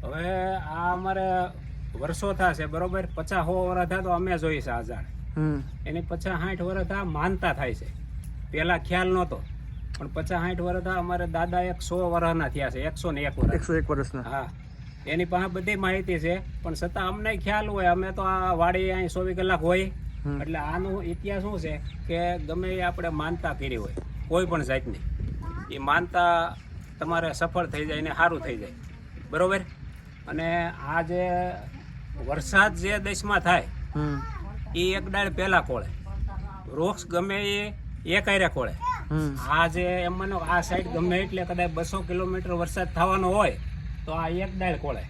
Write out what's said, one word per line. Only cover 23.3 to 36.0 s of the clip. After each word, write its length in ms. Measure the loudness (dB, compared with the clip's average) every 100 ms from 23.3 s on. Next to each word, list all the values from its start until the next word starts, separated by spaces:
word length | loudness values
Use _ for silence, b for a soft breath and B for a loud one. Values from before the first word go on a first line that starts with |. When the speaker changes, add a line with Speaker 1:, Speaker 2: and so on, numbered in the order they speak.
| -2 -2
Speaker 1:
કરી 220 | -2 -4 -4
હોય 180 | -4 -6 -8 -8 0
કોઈ 180 | 2 2
પણ 180 | 0
જાતની, 360 | 2 0 -2 -4 -4 -2 -2 -4 -6 -8 -8 -4
એ 20 |
માનતા 800 | 2 2 4 4 6 6 2 -4 -12 -14 -14 -6
તમારે 340 | 0 2 0
સફળ 340 | 0 0 2 0
થઈ 180 | -2 -2
જાય 160 | -2
ને 80 | -2
સારું 300 | 6 6 4
થઈ 180 | -4 -6
જાય, 140 | -8 -12 -14 -14 -14 -14 -4
બરોબર? 300 | 4 4 4 0 -12 -14 -12 -16 -14 -8
અને 400 | -2 2 2 0 -4 -2
આ 140 | 0
જે 300 | 2 0 2 2 0 -4 -10 -12 -12 -12 -10 -6 -4
વરસાદ 480 | -2 4 8 8 6
જે 240 | 0 0
દેશમાં 400 | 0 -2 2 2
થાય, 240 | 6 4 4 -6 -4 -2
Speaker 2:
હમ. 260 | 0 -2 -4 -6 -8 -8 -4 0
Speaker 1:
ઈ 60 |
એક 300 | 2 2 0
ડાળ 180 | 0 0
પહેલા 320 | 0 4 4
કોળે. 240 | 4 -2 -2 -6